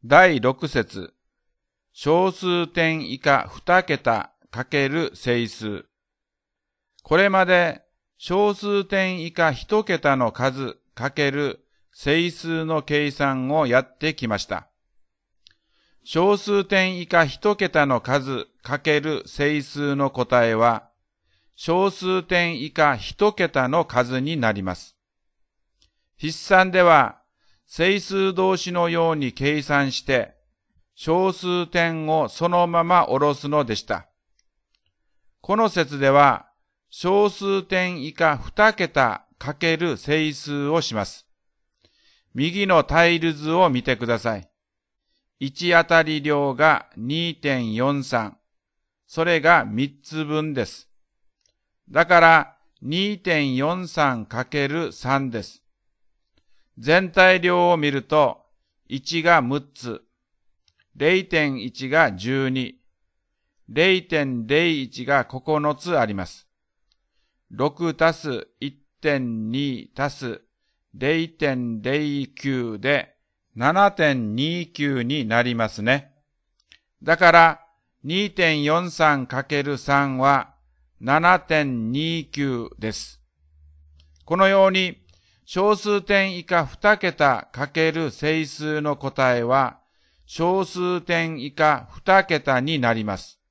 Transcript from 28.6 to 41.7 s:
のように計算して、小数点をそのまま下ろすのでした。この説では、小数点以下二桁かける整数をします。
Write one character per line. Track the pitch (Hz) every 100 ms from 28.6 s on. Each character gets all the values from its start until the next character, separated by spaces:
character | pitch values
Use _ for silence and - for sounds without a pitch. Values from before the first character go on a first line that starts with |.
| 185
の | 175 170
よ | 165 165
う | 156
に | 131
計 | - 135 151
算 | 139 143 139
し | 131
て、 | - 131 107 _ _ _ _ _ _
小 | _ - 170 190
数 | 185 180 180 170
点 | 175 165 165 156
を | 160 123
そ | - 170
の | 175 175
ま | 170
ま | 165 180 -
下 | 131
ろ | 147
す | 143 147
の | 151
で | 127
し | 107
た。 | - 101 - _ _ _ _ _ _ _ _ _ _ _ _ _
こ | - 208
の | 226
説 | 180 147 143
で | 135
は、 | 143 143 120 - _ _ _ _
小 | - 175 196 208
数 | 202 196 196
点 | - 185 180 175
以 | 139
下 | - 165 147
二 | - - 214
桁 | 214 180 - 127 104 _ _
か | 139
け | 143 165 160
る | 170 117
整 | - 151 156
数 | 135 143 143 143
を | 165
し | 151
ま | 110
す。 | 95 - _ _ _ _ _